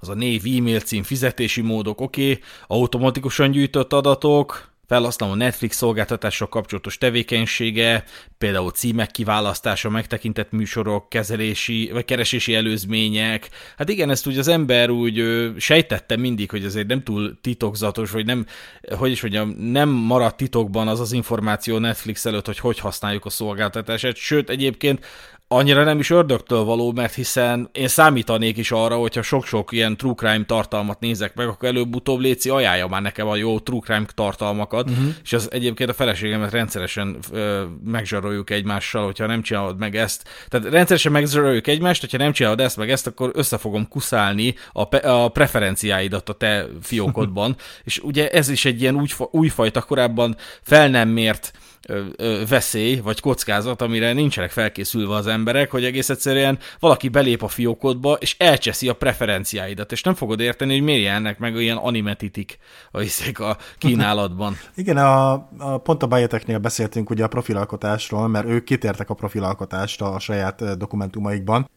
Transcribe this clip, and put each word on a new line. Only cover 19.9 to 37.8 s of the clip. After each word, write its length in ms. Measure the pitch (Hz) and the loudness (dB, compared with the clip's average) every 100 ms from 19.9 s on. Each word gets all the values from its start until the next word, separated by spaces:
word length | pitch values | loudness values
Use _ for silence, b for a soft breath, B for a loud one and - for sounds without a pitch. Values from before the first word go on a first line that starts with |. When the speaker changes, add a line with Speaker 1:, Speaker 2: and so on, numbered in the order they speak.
| 127 113 127 113 - | 2 2 4 2 0
Speaker 1:
titokban 520 | 131 117 107 104 110 | -2 0 0 0 0
az 120 | 113 | -2
az 120 | 117 | -2
információ 680 | 123 113 117 107 104 - 110 | -2 -2 -2 0 -2 0 0
Netflix 480 | 117 110 110 104 117 | 0 -2 -6 -6 -4
előtt, 200 | 107 104 | -4 -4
hogy 120 | 98 | -4
hogy 200 | 123 110 | -2 -2
használjuk 460 | 101 - 104 101 | -4 -4 -4 -4
a 60 | 98 | -6
szolgáltatását. 840 | - 107 101 104 113 110 113 127 117 | -6 -4 -2 -2 -2 -4 -4 -4 -4
Sőt, 340 | - 151 - | 0 0 2
egyébként 560 | 135 135 117 143 135 B B B B - | 0 -2 0 0 0 B B B B 0
annyira 320 | 127 139 139 | 4 6 6
nem 140 | 151 151 | 6 4
is 120 | 139 | 4
ördögtől 540 | 170 156 120 - 117 | 6 6 2 2 0
való, 280 | 107 117 120 | 2 2 0
mert 220 | 120 117 | 0 -2
hiszen 540 | - 123 131 120 120 120 | -2 -2 2 2 2 -4
én 160 | - 131 | -4 0
számítanék 680 | - 156 131 110 113 113 110 | 6 6 4 0 0 0 -2
is 140 | 110 | -2
arra, 260 | 113 113 117 | 0 2 2
hogyha 260 | 117 120 | 0 -2
sok-sok 500 | 110 139 - 110 101 | -2 -2 0 -4 -2
ilyen 240 | 117 110 104 | 0 0 0
true 180 | 131 | -2
crime 300 | 117 113 107 | 0 0 0
tartalmat 560 | 104 113 101 107 104 101 | 0 0 0 -2 -4 -4
nézek 340 | 117 110 101 | -4 -4 -6
meg, 140 | - 120 | -4 -6
akkor 200 | 104 123 | -4 -2
előbb-utóbb, 520 | 123 120 123 139 127 | 0 -2 -2 -2 0
léci, 280 | 131 127 127 | 2 0 0
ajánlja 380 | 135 113 90 90 | 2 2 2 0
már 160 | 95 | -2
nekem 240 | 101 - 107 | -4 -4 -2
a 100 | 104 | 0
jó 220 | 110 110 | 0 -2
true 220 | - 123 | -2 -4
crime 240 | - 107 107 | 0 0 0
tartalmakat, 760 | - 104 - 104 104 104 110 131 | -2 -2 -2 -4 -2 -4 -4 -2
Speaker 2:
Mhm. 180 | 123 139 156 | 0 0 -4
Speaker 1:
és 80 | - | -2
az 160 | 117 110 | -2 -2
egyébként 380 | 127 120 110 127 | -4 -2 -2 -4
a 20 | |
feleségemet 580 | 120 127 90 107 107 104 | -2 -2 -2 -2 -2 -2
rendszeresen, 680 | 117 110 104 90 - 98 67 - | -2 -2 -4 -6 -4 -6 -6 -8
ö, 320 | 101 104 101 90 82 | -4 -2 -2 -6 -10